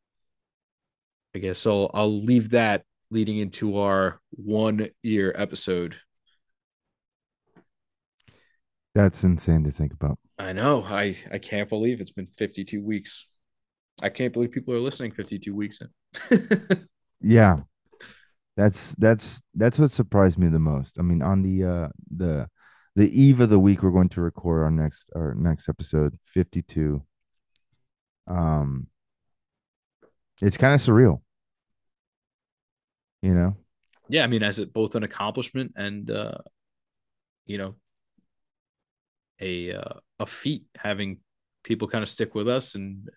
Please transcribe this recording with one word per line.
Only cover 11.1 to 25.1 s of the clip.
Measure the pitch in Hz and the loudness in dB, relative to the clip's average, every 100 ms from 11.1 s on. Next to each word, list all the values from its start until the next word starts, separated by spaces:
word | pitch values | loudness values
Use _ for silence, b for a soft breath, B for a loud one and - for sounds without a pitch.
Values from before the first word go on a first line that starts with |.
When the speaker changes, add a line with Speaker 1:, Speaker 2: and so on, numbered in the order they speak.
| 92 - | -6 -10
Speaker 1:
I | 101 | -12
can't | - 104 104 | -8 -6 -4
believe | 107 117 120 | -2 -2 -4
it's | 95 | -8
been | - 90 - | -14 -14 -8
fifty-two | 101 98 98 104 | -8 -8 -10 -8
weeks. | 104 104 - - - _ _ _ _ _ _ - | -6 -8 -8 -18 -20 _ _ _ _ _ _ -10
I | 98 | -8
can't | - 127 | -4 -4
believe | 117 120 | -2 -4
people | 123 127 | -6 -6
are | 120 | -6
listening | 131 - 117 | -6 -8 -12
fifty-two | - 98 101 104 | -10 -12 -10 -10
weeks | 101 104 - | -8 -10 -12
in. | - _ _ - - 233 - 208 - 175 - | -20 _ _ -10 2 2 2 -2 0 -4 -4
<laughs> | _ _ _ | _ _ _
Speaker 2:
Yeah. | 104 117 104 78 - _ _ b b b b b _ - | 6 8 8 4 -2 _ _ b b b b b _ 0
That's, | 104 - - - | 2 0 -6 0
that's, | 110 110 - - _ | 2 2 -2 -16 _
that's | - 117 135 | 0 0 4
what | 147 | 2
surprised | - 107 101 95 82 | 0 0 4 4 4
me | 87 | 2
the | 80 | 2
most. | 78 69 69 - | 2 -2 -4 -4
I | |
mean, | 87 85 | 0 0
on | 73 98 | 0 0
the, | 95 95 | 0 0
uh, | 92 87 78 - - | 0 -2 -6 -10 -12
the, | 85 87 76 - _ b b b | -6 -4 -4 -6 _ b b b
the | 98 104 127 | 2 4 8
eve | 139 127 | 8 8
of | 117 | 6
the | 104 | 6
week | 98 98 | 6 4
we're | 95 | 4
going | 90 90 | 4 2
to | - | 2
record | 85 - 85 80 | -4 -4 -2 2
our | 78 | 2
next, | 80 78 - - | 0 -2 -6 -12